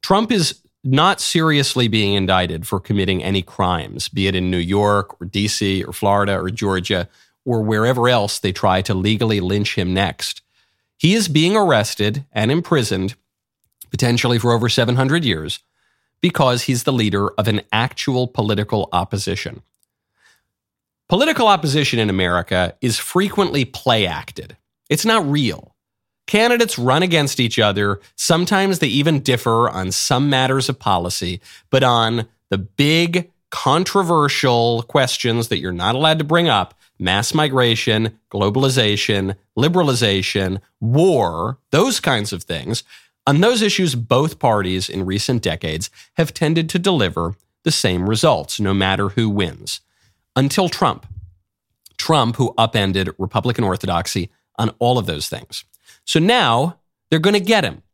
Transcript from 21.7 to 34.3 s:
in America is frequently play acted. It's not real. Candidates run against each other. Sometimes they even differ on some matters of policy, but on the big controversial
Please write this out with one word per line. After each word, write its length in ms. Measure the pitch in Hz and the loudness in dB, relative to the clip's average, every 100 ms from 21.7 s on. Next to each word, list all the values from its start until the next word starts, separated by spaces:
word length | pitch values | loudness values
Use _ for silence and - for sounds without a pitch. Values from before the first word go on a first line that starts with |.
| 143 143 117 | 0 0 0
in 100 | 107 | 0
America 680 | 95 92 87 87 92 90 - | 2 2 0 0 0 0 -2
is 180 | 127 110 | -4 -2
frequently 640 | - 180 196 202 185 143 | -2 -2 0 0 -2 0
play 420 | 123 - - 113 92 | -4 -4 0 2 2
acted. 520 | 78 - - - - _ _ _ | -4 -10 -16 -16 -20 _ _ _
It's 160 | 151 220 | -2 2
not 200 | 220 151 | 2 2
real. 480 | 147 123 80 - _ _ _ _ _ - | 0 0 -4 -12 _ _ _ _ _ -2
Candidates 520 | 208 233 240 233 - | 2 4 2 0 0
run 240 | 123 135 | 2 2
against 380 | 185 165 143 - | 2 2 0 0
each 200 | 120 113 | -2 2
other. 420 | 107 101 101 98 _ - | 2 2 -2 -4 _ -8
Sometimes 600 | - 165 180 196 196 180 | 0 0 2 0 0 0
they 80 | 147 | 0
even 340 | 117 165 151 | 0 2 0
differ 480 | 131 123 - 113 117 | 0 0 2 2 2
on 240 | - 92 | 0 -4
some 360 | 92 - 127 143 | -4 -2 0 2
matters 380 | 131 131 135 123 | 2 0 0 -2
of 100 | 135 | -4
policy, 640 | - 92 87 - 90 90 - - _ | -2 -2 -2 -6 -6 -8 -12 -20 _
but 120 | 131 | 2
on 460 | 127 120 113 117 110 _ _ | 4 2 2 -2 -6 _ _
the 80 | 110 | -6
big 720 | 92 - 143 160 170 170 170 _ _ | -6 0 2 2 2 -2 -6 _ _
controversial 1300 | - - 147 180 202 175 170 147 | -6 0 0 2 0 2 2 2